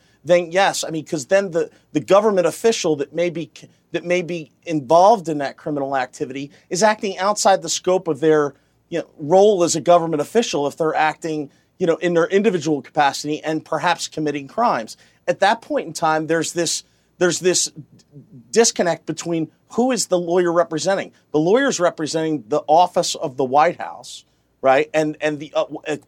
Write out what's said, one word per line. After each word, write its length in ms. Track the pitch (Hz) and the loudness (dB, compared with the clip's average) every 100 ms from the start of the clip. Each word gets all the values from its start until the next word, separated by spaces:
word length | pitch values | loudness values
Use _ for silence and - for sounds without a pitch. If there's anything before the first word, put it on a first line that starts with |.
| _ _ | _ _
then 260 | 143 175 165 | 2 2 2
yes. 340 | 180 185 - | 2 2 0
I 60 | 202 | -6
mean, 140 | 160 | -8
'cause 220 | 139 156 131 | -6 -6 0
then 260 | 196 196 | 0 2
the, 180 | 165 - _ _ | -2 -4 _ _
the 80 | 151 | -4
government 460 | - 196 220 185 165 | 4 4 4 2 0
official 500 | - 226 220 170 143 | 0 0 0 0 -2
that 180 | - | -4
may 160 | 160 175 | -4 -4
be 200 | 160 156 | -4 -10
c-, 140 | - - _ _ | -16 -20 _ _
that 120 | 165 | -6
may 180 | 170 180 | -2 -2
be 280 | 170 175 143 _ | -2 -8 -12 _
involved 640 | 170 156 123 170 196 226 160 | -6 -4 2 6 6 4 0
in 100 | 147 | -6
that 180 | 139 - | -6 -8
criminal 400 | 165 143 139 135 | -8 -6 -2 -2
activity 540 | 127 - 131 135 143 _ - | -4 -6 -8 -8 -12 _ -8
is 140 | 175 | 0
acting 340 | 214 214 202 175 | 0 0 -4 -4
outside 440 | 196 208 208 185 | -2 0 2 2
the 60 | 160 | 0
scope 400 | - 180 185 170 | -4 0 0 -2
of 120 | 135 | 0
their, 340 | 156 151 143 - _ _ - | 2 2 2 -6 _ _ -10
you 100 | 160 | -8
know, 100 | - - | -8 -8
role 440 | 147 190 208 190 | 2 4 6 4
as 140 | 165 160 | 0 0
a 40 | |
government 400 | 151 175 165 151 | 4 4 4 -4
official 460 | 135 226 233 156 143 | 0 0 0 -2 -2
if 100 | - | -2
they're 180 | 160 | -2
acting, 560 | 147 156 151 165 151 143 _ _ - | 0 0 -2 -6 -6 -8 _ _ -4
you 80 | 175 | -2
know, 100 | 160 | 0
in 180 | 175 | 0
their 120 | 170 170 | 0 2
individual 560 | 196 208 180 143 143 | 2 2 0 -2 -4
capacity 600 | - 156 139 135 147 151 | -2 0 0 0 -6 -6
and 200 | 151 156 | -4 -6
perhaps 440 | - 156 175 170 - | -4 -4 -2 -2 -6
committing 400 | 156 151 143 139 | -6 -4 -6 -8
crimes. 480 | - 233 139 107 - _ _ - | -2 -2 -2 -6 -16 _ _ -6
At 120 | 170 | 0
that 220 | 196 233 | 0 0
point 240 | - 285 160 | -4 -6 -6
in 60 | |
time, 340 | 151 160 156 160 | -4 -2 0 0
there's 280 | 165 151 | -2 -2
this, 300 | 170 160 - - _ _ - | -4 -4 -4 -10 _ _ -2
there's 200 | 175 156 | 0 0
this 320 | 180 170 - 160 - _ _ 143 - 123 - | 0 0 -2 -8 -20 _ _ -20 -20 -20 -2
disconnect 560 | 220 226 - 175 156 - | 2 2 2 -2 -2 -6
between 460 | 156 170 165 160 _ _ | -10 -6 -4 -4 _ _
who 200 | - 254 | -2 0
is 140 | 220 - | 0 -2
the 120 | 180 | -2
lawyer 340 | 170 180 175 | 0 0 2
representing. 600 | 170 165 156 165 190 98 _ _ | 2 0 -2 -2 -2 -4 _ _
The 60 | 156 | 0
lawyer's 400 | 165 247 277 170 | 4 4 2 2
representing 640 | 175 - 147 160 160 151 107 | 0 -2 -4 -4 -2 -4 -4
the 140 | 143 - | -4 2
office 480 | 160 180 185 170 | 2 2 0 -2
of 220 | - 156 127 | -4 -6 -4
the 80 | |
White 340 | 131 139 170 131 | 0 2 2 0
House, 460 | 87 - - - _ _ _ _ | -10 -14 -18 -20 _ _ _ _
right? 260 | 135 135 156 | 2 4 2
And, 220 | 156 151 151 | 0 -2 -2
and 180 | 151 147 | -4 -6
the, 140 | 151 | -6
uh, 100 | 156 | -4
w-, 160 | - 147 - | -4 -6 -8
uh, 100 | 139 | -8